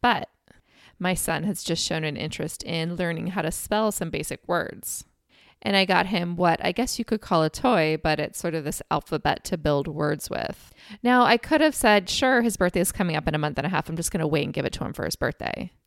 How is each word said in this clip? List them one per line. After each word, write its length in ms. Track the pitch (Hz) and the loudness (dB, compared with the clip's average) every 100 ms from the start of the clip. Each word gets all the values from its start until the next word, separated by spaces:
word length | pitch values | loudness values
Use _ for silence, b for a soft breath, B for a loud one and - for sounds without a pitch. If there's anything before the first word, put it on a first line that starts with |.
But 300 | 240 196 - _ _ b b b b b | 4 2 -2 _ _ b b b b b
my 140 | 180 | -2
son 300 | 180 - 160 | 0 0 -2
has 180 | 170 196 | -2 -4
just 240 | - 165 - | -4 -2 -2
shown 160 | 165 | -2
an 140 | 160 143 | -4 -4
interest 460 | 156 - 156 - | -6 -6 -8 -8
in 340 | - 165 165 175 | -6 -4 -4 -2
learning 320 | 175 165 170 | -4 -2 -4
how 140 | 185 | -4
to 100 | 160 | -4
spell 400 | - - 208 220 | -4 -2 0 0
some 180 | - 165 | -2 -4
basic 300 | - 160 - - | -4 -6 -10 -2
words. 560 | 175 - - - - - _ _ b b b | -2 -2 -8 -12 -12 -14 _ _ b b b
And 140 | 220 196 | 0 2
I 80 | |
got 220 | 190 180 185 | 4 4 4
him 300 | 196 175 170 | 0 -2 0
what 220 | 175 165 | 2 2
I 80 | - | 0
guess 260 | 180 - - | -2 -2 -2
you 60 | |
could 160 | 226 - | -4 -4
call 220 | - 175 | 2 2
a 60 | 156 | 2
toy, 480 | - 269 220 156 156 | 2 2 4 2 0
but 160 | 160 151 | 0 -2
it's 200 | 151 - | -2 -4
sort 160 | 180 | -6
of 100 | 165 | -4
this 180 | 147 - - | -6 -8 -2
alphabet 540 | 160 - 160 - - | -2 -2 -2 0 -2
to 140 | - 175 | -2 -2
build 280 | 151 143 143 | 2 2 0
words 420 | 151 151 151 - | -2 -2 -2 -4
with. 440 | - - - - B B 208 | -6 -6 -8 -16 B B -4
Now, 220 | 240 247 | 2 6
I 120 | 247 233 | 6 4
could 240 | - 311 | 4 4
have 140 | 311 | 4
said, 360 | - 226 208 185 | 4 4 4 4
"Sure, 320 | - 262 254 | 0 4 4
his 140 | 233 202 | 2 2
birthday 240 | 180 180 | 0 2
is 120 | 175 | 0
coming 220 | - 180 | 0 0
up 140 | 156 156 | 0 0
in 60 | |
a 40 | 151 | 0
month 200 | 151 147 | -2 -2
and 80 | 143 | -2
a 40 | |
half. 180 | 175 - | -2 -2
I'm 80 | 165 | -4
just 140 | 165 | -4
gonna 160 | 170 156 | -2 0
wait 180 | 151 | 0
and 80 | 143 | 0
give 120 | - | -2
it 80 | - | -4
to 100 | - | -4
him 80 | - | -8
for 120 | - | -4
his 120 | - - | -6 -2
birthday." 540 | - - - - 185 _ | -4 -4 -6 -6 -10 _